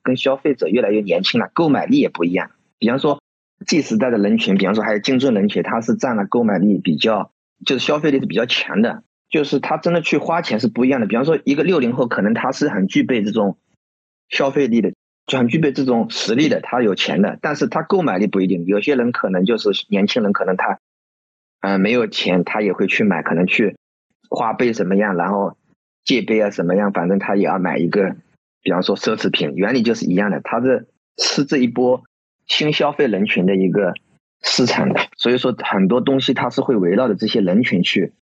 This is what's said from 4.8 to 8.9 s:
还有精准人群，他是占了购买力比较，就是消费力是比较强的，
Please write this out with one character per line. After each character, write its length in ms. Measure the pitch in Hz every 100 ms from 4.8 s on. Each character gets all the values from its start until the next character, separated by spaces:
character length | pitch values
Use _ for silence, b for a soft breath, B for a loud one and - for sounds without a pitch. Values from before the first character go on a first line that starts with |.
还 100 | 107
有 60 | 107
精 200 | 120 131
准 140 | 135
人 160 | 104 101
群， 140 | 98
他 180 | 87 113
是 140 | 117 110
占 200 | 135 113
了 100 | 98
购 200 | 120 113
买 140 | 95
力 180 | 104 95
比 180 | - 76
较， 360 | 113 107 92 _ _ _ -
就 120 | 127
是 60 |
消 160 | 135 151
费 120 | 156
力 80 | 135
是 60 | 131
比 80 |
较 120 | - 117
强 360 | - - 190
的， 220 | 226